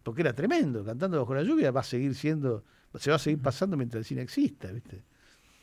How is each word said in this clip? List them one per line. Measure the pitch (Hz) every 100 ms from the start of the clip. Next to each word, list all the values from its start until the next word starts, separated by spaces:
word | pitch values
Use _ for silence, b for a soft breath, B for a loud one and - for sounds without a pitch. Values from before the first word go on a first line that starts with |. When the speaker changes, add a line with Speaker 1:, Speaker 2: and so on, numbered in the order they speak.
Speaker 1:
Porque | - 113
era | 135
tremendo. | 113 180 339 170 117
Cantando | 101 117 185 165
bajo | 120
la | 131
lluvia | 180 320 147
va | 127
a |
seguir | - 123 139
siendo, | 127 147 156 135 110 - b b
se | - 143
va | 151
a |
seguir | 143 156
Speaker 2:
Ujú. |
Speaker 1:
pasando | 135 131 190 160
mientras | 120 117
el | 110
cine | 127
exista, | 127 - 285 - 95
¿viste? | 98 - 95 - b b b b b